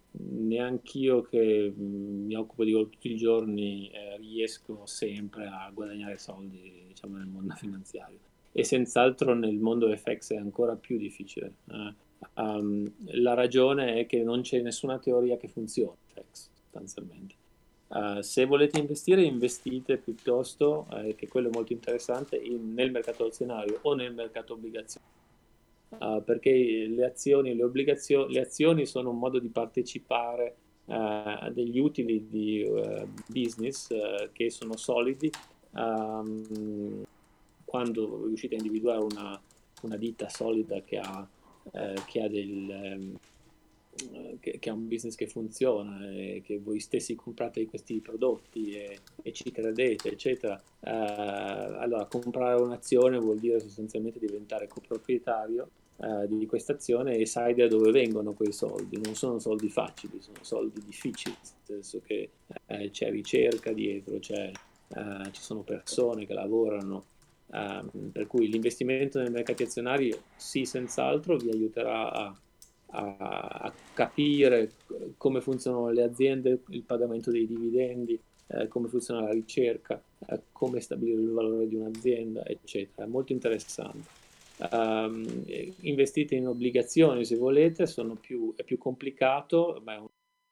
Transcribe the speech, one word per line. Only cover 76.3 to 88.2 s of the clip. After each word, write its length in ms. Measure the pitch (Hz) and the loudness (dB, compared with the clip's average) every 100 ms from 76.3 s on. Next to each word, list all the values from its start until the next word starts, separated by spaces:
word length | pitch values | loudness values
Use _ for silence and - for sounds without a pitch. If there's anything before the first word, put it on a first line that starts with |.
| 135 127 127 - | 4 2 2 -2
il 140 | 95 | -12
pagamento 480 | - 120 120 113 113 | -4 0 0 0 0
dei 160 | 117 113 | 2 2
dividendi, 720 | 113 117 120 127 123 117 113 - _ - | 0 0 2 2 -2 -2 -4 -4 _ -8
eh, 200 | - 113 | -4 -2
come 200 | 123 117 | -2 -2
funziona 340 | 123 117 120 | -2 -2 -2
la 100 | 107 | 0
ricerca, 680 | 110 110 - 123 113 - - - _ - | 0 0 2 2 2 -4 -8 -8 _ -8
eh, 140 | - - | -8 -8
come 280 | - 127 123 | -4 -2 -2
stabilire 400 | - - 117 110 | -4 -2 0 2
il 100 | 113 | 2
valore 360 | 113 110 113 113 | 0 0 0 0
di 80 | |
un'azienda, 720 | 110 110 110 123 120 113 110 | -2 -4 -2 0 0 -2 -6
eccetera. 640 | - - - 104 98 - 107 | -6 -8 -8 -8 -8 -8 -4
È 40 | |
molto 220 | 123 139 | -4 -2
interessante. 920 | 127 120 110 - - 101 - 165 - - - - - | 0 0 -2 -4 -10 -10 -12 -16 -20 -20 -20 -20 -10
Ehm, 840 | - 117 113 110 110 113 113 120 - | -2 0 2 2 0 -2 -6 -6 -6
eh, 280 | - - 185 | -6 -8 -6
investite 540 | 170 143 135 156 147 | -2 4 4 4 0
in 140 | 131 127 | 0 0
obbligazioni 760 | 123 123 123 120 - 160 123 | 0 2 2 4 6 6 6
se 120 | 117 117 | 2 2
volete, 500 | 127 139 165 165 170 | 6 8 6 6 0
sono 280 | - 113 | 0 -6
più, 400 | 113 | -6